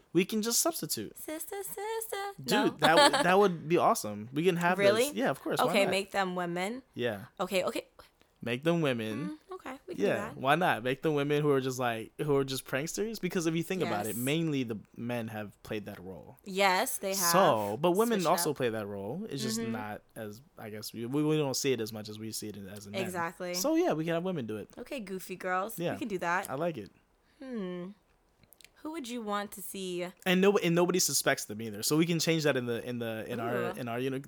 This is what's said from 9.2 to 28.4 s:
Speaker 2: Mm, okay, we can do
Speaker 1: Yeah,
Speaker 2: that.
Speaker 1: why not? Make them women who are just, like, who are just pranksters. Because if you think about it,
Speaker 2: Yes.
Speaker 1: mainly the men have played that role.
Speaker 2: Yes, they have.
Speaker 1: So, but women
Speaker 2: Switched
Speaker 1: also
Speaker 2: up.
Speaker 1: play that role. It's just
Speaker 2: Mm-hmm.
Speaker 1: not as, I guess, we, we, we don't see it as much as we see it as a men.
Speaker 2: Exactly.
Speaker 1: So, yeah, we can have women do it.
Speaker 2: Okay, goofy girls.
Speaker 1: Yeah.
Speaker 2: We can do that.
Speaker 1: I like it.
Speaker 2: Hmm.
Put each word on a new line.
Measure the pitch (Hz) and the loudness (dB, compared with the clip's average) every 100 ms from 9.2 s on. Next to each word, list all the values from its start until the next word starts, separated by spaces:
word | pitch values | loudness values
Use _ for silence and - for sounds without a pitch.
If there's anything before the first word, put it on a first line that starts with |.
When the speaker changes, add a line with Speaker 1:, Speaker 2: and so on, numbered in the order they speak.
| 170 302 - | -6 -8 -14
Speaker 2:
Mm, | 370 | -14
okay, | - 269 - | -12 -14 -10
we | 339 | -2
can | |
do | 202 | 0
Speaker 1:
Yeah, | 117 - | 0 -2
Speaker 2:
that. | 139 | -4
Speaker 1:
why | 127 | 2
not? | 156 175 110 | 4 4 2
Make | 123 139 | 0 0
them | 160 | 0
women | 147 143 147 | 0 2 2
who | 147 | 4
are | 135 | 4
just, | 131 127 | 2 -2
like, | 123 113 110 - | -2 -2 -6 -6
who | 151 139 | 2 2
are | |
just | 135 131 | 2 -4
pranksters. | - 135 160 - 214 214 | -4 -4 -4 -4 -4 -2
Because | 180 190 160 | -2 0 0
if | 165 | 0
you | |
think | 160 185 | -2 -2
about | 147 107 107 | 0 0 -2
it, | |
Speaker 2:
Yes. | 101 | -2
Speaker 1:
mainly | 127 156 165 139 | 0 0 2 0
the | 117 107 - - | -2 -6 -10 -10
men | 120 120 113 | -6 -4 -6
have | 107 104 - | -8 -10 -12
played | - 110 104 | -8 -8 -8
that | 95 | -12
role. | 90 87 50 127 | -12 -14 -16 -18
Speaker 2:
Yes, | - 190 196 185 - - | -8 0 2 4 0 -2
they | 196 | -4
have. | 190 | 0
Speaker 1:
So, | 175 170 180 113 101 113 | 4 6 6 6 2 0
but | 175 | 2
women | 180 233 214 | 4 4 2
Speaker 2:
Switched | 160 | 4
Speaker 1:
also | 175 160 | 2 2
Speaker 2:
up. | 139 | 0
Speaker 1:
play | 127 | 0
that | 110 101 | 0 -4
role. | 101 98 156 220 | -6 -6 -6 -6
It's | 139 | -4
just | - 110 | -2 -2
Speaker 2:
Mm-hmm. | 226 | -2
Speaker 1:
not | 110 104 104 _ | -4 -6 -10 _
as, | - 107 107 143 - | -12 -12 -12 -18 -16
I | 110 | -12
guess, | 107 107 | -10 -10
we, | 110 117 | -8 -4
we, | 143 | 0
we | 151 156 | 2 2
don't | 143 123 | 2 0
see | 139 | 2
it | 120 | 0
as | 107 | 0
much | 110 107 | -6 -10
as | 107 | -10
we | 110 | -8
see | 107 107 | -8 -8
it | 104 95 | -10 -12
as | - 143 | -14 -10
a | |
men. | 196 | -6
Speaker 2:
Exactly. | 185 180 170 - 180 | -4 -4 -6 -6 -8
Speaker 1:
So, | 180 254 | -2 0
yeah, | 320 349 | 2 2
we | 156 | 2
can | 160 | 0
have | 165 | -2
women | 185 170 113 | -2 -4 -4
do | 107 | -6
it. | - - | -8 -12
Speaker 2:
Okay, | 247 285 | -10 -10
goofy | 196 185 - | -8 -10 -10
girls. | 180 185 185 208 - | -8 -4 -2 -2 -4
Speaker 1:
Yeah. | 240 | -4
Speaker 2:
We | 202 | -2
can | 247 | -4
do | 185 | -2
that. | 175 175 - | 0 0 0
Speaker 1:
I | |
like | 135 175 139 | -2 -2 -4
it. | 98 _ _ _ _ - | -10 _ _ _ _ -18
Speaker 2:
Hmm. | 262 233 185 180 180 202 _ _ _ _ | -10 -6 -6 -8 -10 -14 _ _ _ _